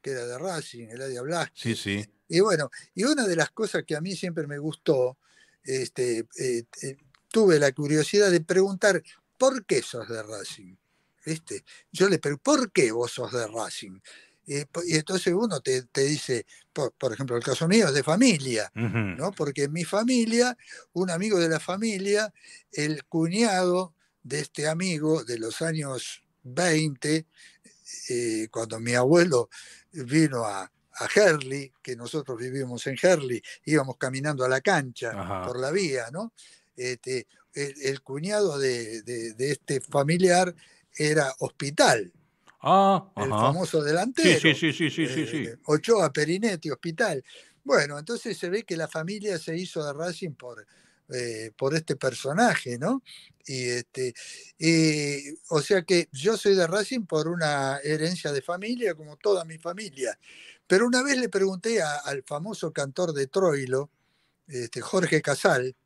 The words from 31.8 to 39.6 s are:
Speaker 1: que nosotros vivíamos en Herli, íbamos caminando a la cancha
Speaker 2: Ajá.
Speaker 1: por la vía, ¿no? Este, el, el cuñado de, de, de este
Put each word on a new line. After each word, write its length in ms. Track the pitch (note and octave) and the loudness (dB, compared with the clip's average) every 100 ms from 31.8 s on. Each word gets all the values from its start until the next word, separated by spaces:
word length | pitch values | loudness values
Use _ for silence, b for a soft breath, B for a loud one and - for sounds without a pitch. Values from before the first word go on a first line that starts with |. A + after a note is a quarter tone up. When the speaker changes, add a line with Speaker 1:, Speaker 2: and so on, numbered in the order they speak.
Speaker 1:
que 140 | - A#2+ | -12 -10
nosotros 420 | A#2+ D#3 C3+ A#2 | -6 -8 -6 -8
vivíamos 480 | B2+ C3 B2+ A#2+ - | -6 -6 -6 -6 -6
en 120 | C3 | 2
Herli, 420 | F#3 E3+ C3+ A#2 B B | 4 4 2 -6 B B
íbamos 320 | - D3+ C3 - | 0 0 0 -6
caminando 480 | C3+ C3+ D3 C#3 | -6 -4 -2 0
a 40 | B2+ | 2
la 100 | C3 | 2
cancha 580 | G#3 F3 C3 A#2 A#2 G#2 | 4 2 0 -6 -8 -6
Speaker 2:
Ajá. 260 | F2+ G2 F2+ | -6 -6 -4
Speaker 1:
por 120 | B2+ | -4
la 120 | C3 | -2
vía, 400 | F3+ F3+ C3 A#2 | 0 -2 -2 -6
¿no? 220 | D#3 A3+ b b b b - | -8 -10 b b b b -8
Este, 500 | B2+ B2 - B2+ G#2+ b _ | -8 -6 -6 -8 -8 b _
el, 200 | - C#3+ C#3 | -8 -8 -4
el 220 | C3+ C3+ | -6 -6
cuñado 560 | - C#3 F3 G#3 G3+ C#3+ | -8 -8 -2 0 0 2
de, 420 | C3+ A#2+ A2+ A2+ | 0 0 -4 -10
de, 300 | G#2 B2 A2+ | -8 -8 -8
de 180 | A2 C3+ | -4 -4
este 280 | C#3+ | -4